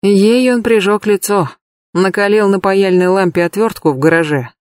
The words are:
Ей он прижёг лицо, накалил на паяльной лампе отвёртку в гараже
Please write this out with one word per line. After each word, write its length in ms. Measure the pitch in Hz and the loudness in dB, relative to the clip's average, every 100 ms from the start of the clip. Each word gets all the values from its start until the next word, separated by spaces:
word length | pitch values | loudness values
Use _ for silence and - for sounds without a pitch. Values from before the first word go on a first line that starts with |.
Ей 520 | 196 202 208 247 254 | 2 2 2 2 0
он 100 | 240 | 0
прижёг 420 | 226 226 190 208 214 | 0 0 0 -2 0
лицо, 440 | 208 - 202 151 - _ _ _ | -2 0 -2 -2 -8 _ _ _
накалил 560 | 170 190 180 202 214 202 | -2 -2 0 0 0 2
на 100 | 196 | 0
паяльной 480 | 196 190 196 180 180 | 0 0 2 2 2
лампе 380 | 190 185 175 175 | 0 0 0 -4
отвёртку 460 | - 226 - 160 | -2 -4 -2 -4
в 80 | 135 | 0
гараже 500 | 151 165 156 147 123 _ | 0 0 0 -4 -6 _